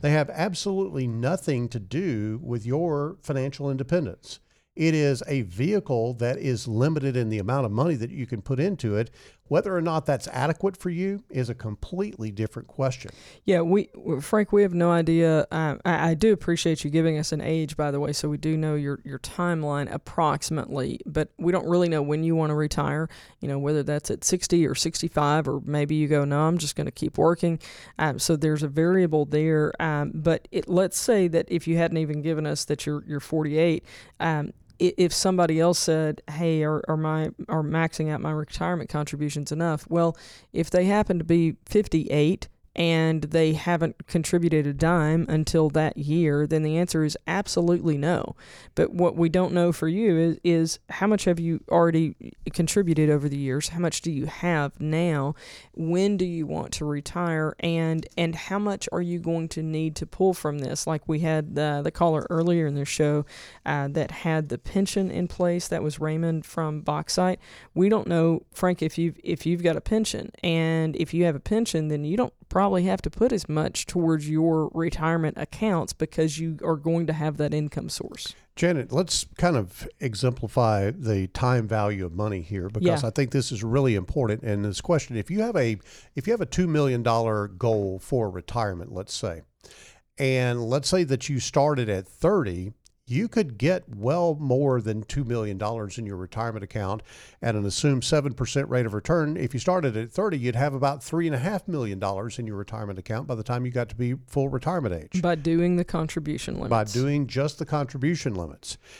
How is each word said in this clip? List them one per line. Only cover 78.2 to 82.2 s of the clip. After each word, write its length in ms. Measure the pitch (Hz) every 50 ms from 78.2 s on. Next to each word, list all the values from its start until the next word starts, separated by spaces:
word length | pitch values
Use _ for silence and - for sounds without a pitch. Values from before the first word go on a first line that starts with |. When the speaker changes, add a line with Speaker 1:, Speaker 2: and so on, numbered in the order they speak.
| - - - - _ _ -
Speaker 1:
Janet, 360 | - 170 175 175 147 117 -
let's 360 | 123 156 190 - - - - - -
kind 200 | - - 175 165
of 300 | 123 98 90 - - - - - -
exemplify 920 | 180 123 107 95 127 127 123 - - 107 - 131 120 110 107 98 98 104
the 360 | 139 196 139 110 104 98 95 92
time 400 | - - 131 127 127 120 110 101
value 380 | 110 107 104 104 104 95 92
of 80 | 87 85
money 260 | 92